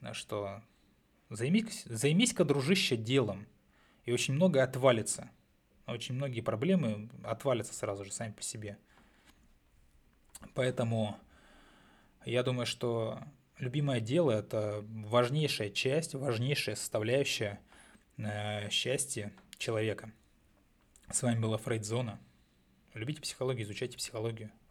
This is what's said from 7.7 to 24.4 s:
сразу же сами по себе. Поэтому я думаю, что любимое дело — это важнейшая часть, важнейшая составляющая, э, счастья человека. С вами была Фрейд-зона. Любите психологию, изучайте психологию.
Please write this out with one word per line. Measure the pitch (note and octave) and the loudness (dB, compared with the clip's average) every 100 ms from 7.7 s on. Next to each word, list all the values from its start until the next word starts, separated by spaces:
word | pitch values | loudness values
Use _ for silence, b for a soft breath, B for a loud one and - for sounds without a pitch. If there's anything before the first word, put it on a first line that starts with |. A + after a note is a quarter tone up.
сразу | - A2 G2 | -6 -4 -4
же | G2 | -6
сами | - A2+ | -6 -8
по | G2+ | -8
себе. | - A2+ G#2 G2+ b b b b b b b _ _ _ - _ _ _ _ - - | -10 -8 -10 -12 b b b b b b b _ _ _ -20 _ _ _ _ -20 -10
Поэтому | - B2+ B2+ A#2 A#2 G#2+ G#2 - b b b b b b b b b | -2 -2 0 0 0 -2 -6 -16 b b b b b b b b b
я | - A#2+ | -2 0
думаю, | B2 B2 A#2 | 0 -2 -4
что | - B2 A#2 A2+ - - - _ - | -2 -2 0 -2 -6 -12 -20 _ -8
любимое | B2+ C#3+ C#3+ B2 | -4 0 0 0
дело — | A2 D#3 D#3 | 2 2 4
это | G#2+ G2+ A2+ G#2+ G#2 G#2 | 2 0 -2 -2 -4 -8
важнейшая | A2 G#2 A#2+ B2 D3 D3 - G#2 | -10 2 4 6 4 2 0 -2
часть, | - C3 D3 D#3+ | 0 0 0 -2
важнейшая | C#3 C#3 A2+ B2+ D3 - G#2+ | -4 -2 0 0 0 -2 -4
составляющая, | - A2+ G#2+ C3+ C#3 - G#2 G2+ - B B B B - | -2 -2 2 2 2 0 -2 -6 -14 B B B B -8
э, | G#2 G#2 G#2 G#2 G#2 | -6 -4 -2 -4 -2
счастья | - A#2+ C3 - B2 G#2 - - - | -2 0 0 -2 -4 -8 -10 -16 -8
человека. | - A2 A2 G2 A2 - _ _ _ _ _ _ _ - - | -2 0 0 -2 -8 -18 _ _ _ _ _ _ _ -20 -6
С | - | -2
вами | B2 A2+ | 2 2
была | A2+ A2 | 2 0
Фрейд-зона. | - A2+ G#2 A#2+ A#2+ G2 - _ _ _ _ _ _ | 0 -2 0 -2 -2 -8 -16 _ _ _ _ _ _
Любите | A2 B2 D3 | -8 -6 -6
психологию, | - - C3 A#2+ | -6 -2 -2 -2
изучайте | G#2 G2+ B2+ - | -4 -6 -6 -6
психологию. | - A#2 A2+ A2 | -8 -4 -4 -6